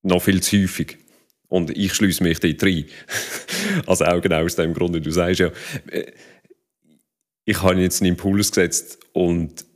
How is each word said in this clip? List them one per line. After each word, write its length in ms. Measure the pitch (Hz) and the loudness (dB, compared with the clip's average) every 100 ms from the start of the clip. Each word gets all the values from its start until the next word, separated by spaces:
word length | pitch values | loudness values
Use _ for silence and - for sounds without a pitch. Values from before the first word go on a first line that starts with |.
noch 200 | 98 90 | 2 2
viel 180 | 101 95 | 4 2
zu 200 | - 101 | 4 2
häufig. 360 | 92 - 78 - _ _ _ _ _ | 2 -2 -8 -10 _ _ _ _ _
Und 280 | 92 80 | -2 -2
ich 180 | - 95 | -2 -2
schliesse 300 | - 151 - | 2 0 2
mich 160 | 87 82 | 0 2
dort 240 | - - | 0 2
rein. 220 | 98 85 71 | 0 0 -6
<laughs> 60 | - - - - - - 180 202 190 | -16 -10 -8 -8 -10 -8 -6 -2 -2
Also 200 | - 92 | 0 2
auch 140 | 80 87 | 2 2
genau 240 | 92 80 | 2 0
aus 120 | 85 | 0
dem 180 | - 82 | 0 -2
Grund, 220 | 82 87 | -2 -2
wie 60 | 85 | -2
du 100 | 76 | -2
sagst, 280 | 85 87 90 | 0 0 0
ja, 120 | 87 - - - - | 0 -4 -12 -12 -8
äh, 200 | - - - - _ _ _ _ _ _ _ _ _ _ _ | -10 -10 -18 -20 _ _ _ _ _ _ _ _ _ _ _
ich 160 | - 92 | -4 2
habe 180 | 92 92 | 2 4
jetzt 220 | 92 - | 2 2
einen 120 | 95 | 0
Impuls 380 | 87 98 101 98 | 2 0 0 2
gesetzt 460 | - 87 - - - _ | 2 0 0 -6 -20 _
und 520 | 90 90 87 78 - - | 0 2 0 -2 -8 -20